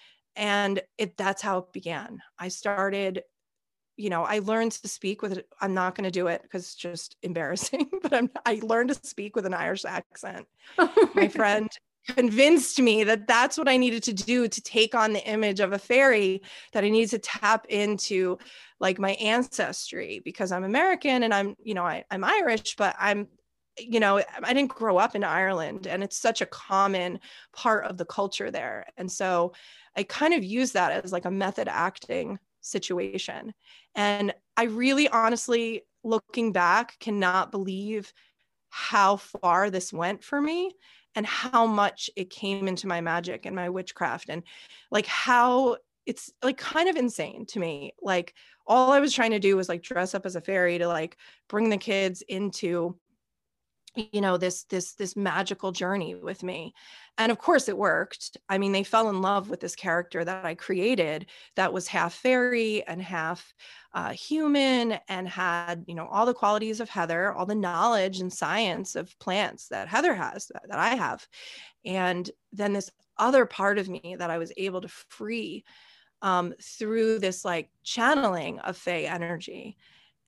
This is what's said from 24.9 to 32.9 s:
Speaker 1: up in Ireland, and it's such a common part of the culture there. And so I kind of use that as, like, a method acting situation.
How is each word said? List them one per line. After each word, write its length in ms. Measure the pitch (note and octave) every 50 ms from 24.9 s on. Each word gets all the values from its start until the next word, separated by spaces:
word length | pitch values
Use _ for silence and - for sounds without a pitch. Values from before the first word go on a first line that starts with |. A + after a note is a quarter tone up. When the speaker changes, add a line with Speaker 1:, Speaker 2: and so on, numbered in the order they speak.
| F#3+ F3+
Speaker 1:
up 180 | G#3 A#3+ -
in 80 | G#3 G3+
Ireland, 640 | F3 D3+ F3 F#3+ F#3+ F#3+ F3 D#3+ C#3+ - F#3+ F#3 -
and 160 | D#3 F#3 G3
it's 140 | G3 - -
such 240 | - A3+ A3+ -
a 40 | F#3+
common 720 | - - - - - F#3+ F#3+ G3 G3 G3 F#3 F3+ F3+ F3+ F#3+ - - - - - _ _
part 320 | - - A#3+ A3 G#3 -
of 120 | - F#3 F3+
the 80 | F3
culture 460 | - - - G3+ G3 - - G3+ F#3
there. 360 | - - - B2 G#2 G#2 - - - -
And 140 | F#3 F#3
so 420 | - - G3 F#3 F3+ F3 F3 F3 F3 - - - - - - _ _
I 80 | - G3+
kind 300 | - - - D4+ D#4 F4
of 100 | D#4+ G3
use 280 | F3+ G#3 B3 C4 B3 -
that 300 | G3 F3+ D3 D3+ F#3+ -
as, 60 | F#3
like, 140 | F#3+ F3+ F3+
a 60 | F3+
method 360 | F#3+ F#3+ G3 F#3+ G3 - - -
acting 720 | D2+ A2+ E3 F#3+ F#3 - - - D#3+ F3+ E3 - G3 F#3+ - _ _ _
situation. 920 | - - - F#3+ - -